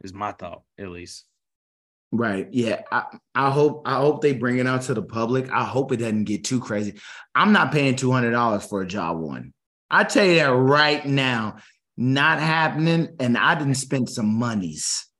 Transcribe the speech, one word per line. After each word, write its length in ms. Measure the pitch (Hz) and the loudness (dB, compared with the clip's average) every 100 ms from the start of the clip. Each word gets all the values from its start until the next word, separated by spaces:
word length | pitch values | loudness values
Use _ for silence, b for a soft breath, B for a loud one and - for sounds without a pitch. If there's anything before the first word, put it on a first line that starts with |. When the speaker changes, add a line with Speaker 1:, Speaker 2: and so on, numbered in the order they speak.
Speaker 1:
is 100 | 95 | -16
my 180 | 95 104 | -10 -10
thought, 280 | - 87 85 _ - | -8 -14 -16 _ -16
at 120 | 98 | -14
least. 360 | 87 85 - _ _ _ _ _ _ _ _ - | -14 -16 -20 _ _ _ _ _ _ _ _ -6
Speaker 2:
Right. 360 | 113 113 95 95 | -2 -2 -2 -4
Yeah. 300 | 117 113 - - | -2 0 -2 -4
I, 140 | 120 - - _ | -6 -6 -12 _
I 160 | 123 139 | -2 0
hope, 320 | 139 147 - 120 | 4 2 2 -4
I 80 | 131 | 0
hope 260 | 143 147 | 2 2
they 120 | 147 | 0
bring 260 | 127 123 123 | 0 0 0
it 80 | 127 | 0
out 160 | 127 | -2
to 100 | 127 | -2
the 80 | 113 | -6
public. 480 | 87 113 113 127 131 | -4 -4 -2 -2 -2
I 140 | 117 | -2
hope 280 | 113 117 135 | -2 -2 -2
it 60 | 113 | -2
doesn't 280 | 117 107 104 | -2 -2 -2
get 180 | 104 | -4
too 160 | - 127 | -2 -4
crazy. 400 | - 104 104 - B B B | -2 -4 -4 -8 B B B
I'm 180 | 131 190 | 0 4
not 180 | 202 151 | 4 4
paying 240 | 147 139 127 | 2 2 2
two 160 | 127 | 0
hundred 200 | 127 117 | 2 2
dollars 340 | 120 120 101 - | 2 0 0 -2
for 180 | 101 | -6
a 40 | 95 | -6
Ja 240 | 101 82 | -6 -6
one. 400 | 82 78 65 64 _ _ _ - | -4 -6 -10 -14 _ _ _ 0
I 140 | 175 | 2
tell 220 | 214 - 196 | 4 4 4
you 100 | 170 | 4
that 180 | 143 | 4
right 500 | 127 131 143 151 147 | 4 4 4 4 2
now, 520 | 139 139 131 120 107 - B B _ - | 0 0 2 0 -4 -8 B B _ -4
not 420 | 123 135 151 151 | 0 2 2 2
happening. 760 | 156 160 156 147 160 165 160 - | 2 2 0 2 2 2 0 -2
And 160 | 127 117 | 0 2
I 180 | 131 165 | 2 2
didn't 200 | 139 135 | 0 -2
spend 340 | - 139 117 | -2 -2 -2
some 280 | - 107 110 | -2 -2 0
monies. 680 | 120 110 87 76 - - - _ | 0 -2 -4 -6 -6 -6 -8 _